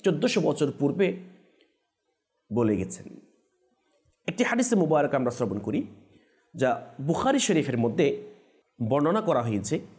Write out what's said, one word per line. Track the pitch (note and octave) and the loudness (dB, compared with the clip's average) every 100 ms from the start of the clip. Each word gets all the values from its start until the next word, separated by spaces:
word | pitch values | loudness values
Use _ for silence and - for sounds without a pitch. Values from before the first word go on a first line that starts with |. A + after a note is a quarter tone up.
চোদ্দশো | F#3+ D3+ B3 G#3+ | -2 2 0 2
বছর | D3+ C#3+ C#3+ - | 0 0 -2 0
পূর্বে | C#3 F3 F#3 - - - _ _ _ _ _ _ _ _ _ _ _ | -2 0 -2 -2 -12 -20 _ _ _ _ _ _ _ _ _ _ _
বলে | A2 A2 F#2+ | 0 2 0
গেছেন। | F#2 - - - - _ _ _ _ _ _ _ _ _ - | -4 -8 -14 -20 -20 _ _ _ _ _ _ _ _ _ -8
একটি | G3 | -2
হাদিসে | A#3 A#3 B3+ G#3+ | 0 0 2 2
মুবারক | D3+ D3+ C#3+ | 4 2 2
আমরা | C3+ B2 | 0 0
শ্রবণ | A#2+ A2 G2+ | -2 -2 -2
করি, | G#2 A#2 - - _ _ _ _ _ | -4 -4 -6 -12 _ _ _ _ _
যা | - B2+ A#2 - - | -2 0 0 -6 -8
বুখারী | C#3 E3 A#3+ C#4 | -2 0 2 2
শরীফের | - D#3+ C3 A#2+ | 2 2 0 0
মধ্যে | A#2 A2 C#3+ - - - _ _ _ - A2+ | 0 2 2 0 -8 -20 _ _ _ -6 0
বর্ণনা | C#3+ D3+ G#3+ | 2 2 2
করা | F3 C3 | 2 0
হয়েছে। | A#2 G#2 - D#3 - | 0 -2 -2 -6 -6